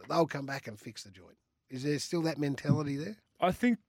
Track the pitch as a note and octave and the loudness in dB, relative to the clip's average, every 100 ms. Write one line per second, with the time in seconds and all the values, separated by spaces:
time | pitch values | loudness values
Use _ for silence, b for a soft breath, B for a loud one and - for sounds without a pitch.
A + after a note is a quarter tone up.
0 | - E3 E3 D3 C3+ C3+ - G#2+ - A2+ | -2 2 2 0 -6 -8 -8 -14 -14 -14
1 | G2+ F#2 F2 - _ _ - C3 C#3+ D3 | -16 -18 -20 -20 _ _ -14 -6 -2 -2
2 | - F3 D#3+ D3 D3 C3+ D3 D3 D3 C#3 | -2 0 0 0 -2 0 4 4 2 -4
3 | F3+ G#3+ _ - F3+ - B3 A#3 | -6 -12 _ 0 0 4 2 2